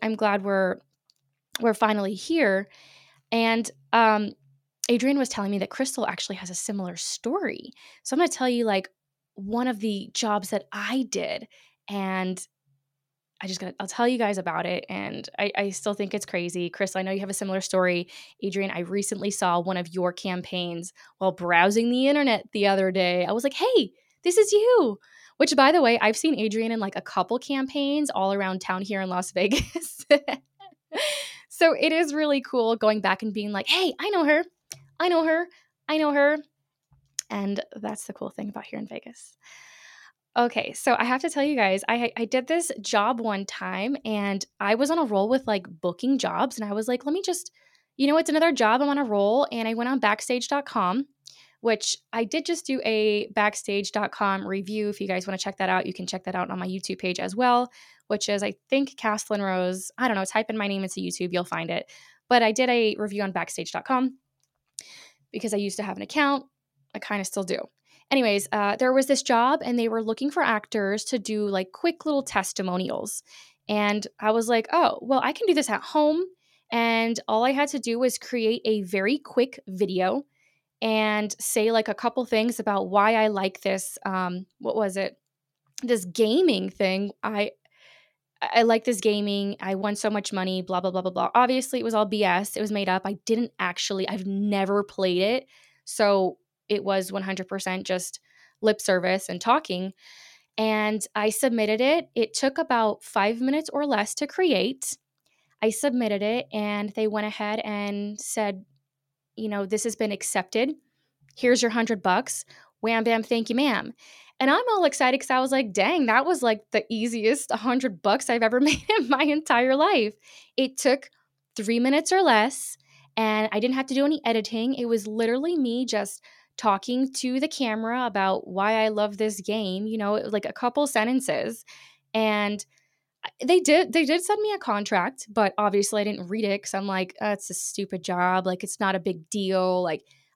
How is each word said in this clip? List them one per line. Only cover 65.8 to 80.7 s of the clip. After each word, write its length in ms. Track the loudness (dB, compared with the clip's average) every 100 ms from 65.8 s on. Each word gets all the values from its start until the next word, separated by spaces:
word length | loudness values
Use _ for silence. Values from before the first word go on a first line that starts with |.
have 140 | -8 -8
an 60 |
account. 420 | -6 0 0 0 -4 _ _ _ _
I 60 | -14
kinda 260 | -8 -6 -6
still 180 | -6
do. 160 | -4 -4 -6 _ _ _ -2
Anyways, 380 | 2 4 2 0
uh, 260 | -2 0 2
there 160 | 2
was 140 | 4 4
this 140 | 2
job 400 | 2 2 4 2
and 140 | 0 0
they 120 | 0
were 120 | -2
looking 300 | -2 -2 -2
for 100 | 0
actors 640 | 0 0 -2 -2 -2 -2 -2
to 140 | -4
do, 280 | -2 -2 -2
like, 260 | -2 -4
quick 320 | -2 -2 -2 0
little 180 | -2
testimonials. 1000 | 0 -2 -2 -4 -2 -2 -2 -4 -6 -10 -14 -20 -20 _ -4
And 400 | 0 2 0 -4 -4
I 120 | 0
was 160 | 2 2
like, 200 | 2 2
"Oh, 260 | 4 4 2
well, 180 | 0 2
I 120 | 2
can 120 | 0 2
do 80 |
this 160 | 2 2
at 120 | -2
home." 420 | -2 2 4 2 -2 -8 _ _ -4
And 480 | 0 2 2 2 -2 0
all 160 | 2
I 80 | 4
had 160 | 2 0
to 100 | -2
do 200 | -2 0
was 180 | 0 0
create 440 | -4 0 0 0
a 200 | 0 0
very 340 | 0 0 2 0
quick 420 | 0 0 0 -2 -10
video 580 | -2 0 2 2 0 -4 _ _ _ _